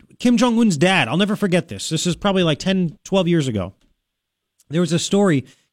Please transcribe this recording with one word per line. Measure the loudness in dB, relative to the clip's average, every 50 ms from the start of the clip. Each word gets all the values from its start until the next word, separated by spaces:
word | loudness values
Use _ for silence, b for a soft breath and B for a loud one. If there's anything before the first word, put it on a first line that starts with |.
| -20 _ -18 _
Kim | 0 0 2 2
Jong-un's | 2 2 2 2 2 2 2 2
dad, | 2 2 2 2 0 0
I'll | 0 -2
never | 0 -2 -2
forget | -2 -2 0 0 0 -2 -4
this. | -10 -12 -8 -6
This | -6 -4 -4 -4
is | -4
probably | -2 -2 -2 0 0 0
like | 0 -2 -2
ten, | -2 -2 0 0 -2 -2 -4 -10 _
twelve | -4 -2 0 0 2
years | 2 0 0 0
ago. | -2 -4 -4 -6 -10 _ _ _ _ _ _ _ _ _ _ _ _ _ _ _ _ _ _ _
There | -2 -2
was | 0 0 0
a | -2
story, | -2 0 0 2 2 2 2 0 -2 b b b b b